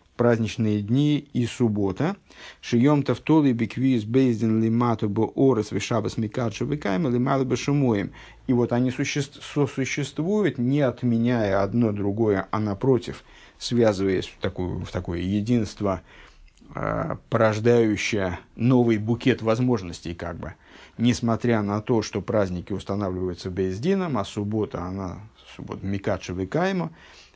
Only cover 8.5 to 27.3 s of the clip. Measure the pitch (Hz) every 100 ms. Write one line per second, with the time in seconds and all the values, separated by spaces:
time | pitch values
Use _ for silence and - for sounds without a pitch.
8.5 | 123 117 120 127 127 139 151 143 - -
9.5 | 147 135 - 127 - 143 - 165 214 180
10.5 | - 120 147 131 - 123 117 120 120 104
11.5 | 98 101 117 113 101 101 104 110 95 -
12.5 | 107 104 95 131 120 - - - - -
13.5 | - - 120 113 95 98 92 - - 101
14.5 | 92 92 95 92 95 90 85 90 104 104
15.5 | 120 104 - 101 90 - - - - -
16.5 | _ - - 104 110 107 - - 113 110
17.5 | 104 117 120 110 101 - 107 92 87 -
18.5 | - 120 127 117 107 107 113 127 110 110
19.5 | 113 127 113 90 82 82 85 85 82 -
20.5 | - - - - - 120 113 117 113 120
21.5 | 113 101 104 107 117 - 104 90 107 98
22.5 | 87 - 95 - 101 98 92 92 85 95
23.5 | 90 95 95 156 196 175 120 98 107 104
24.5 | 107 101 - 90 95 92 92 107 - -
25.5 | - - 95 95 98 - 92 - 90 92
26.5 | 156 190 185 165 - - - -